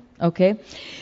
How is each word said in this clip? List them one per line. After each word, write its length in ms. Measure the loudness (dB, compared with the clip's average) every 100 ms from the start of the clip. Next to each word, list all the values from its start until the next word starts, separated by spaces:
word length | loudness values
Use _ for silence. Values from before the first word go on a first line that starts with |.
| -10 -4
¿ok? 200 | -2 4 2 2 -8 -18 -18 -18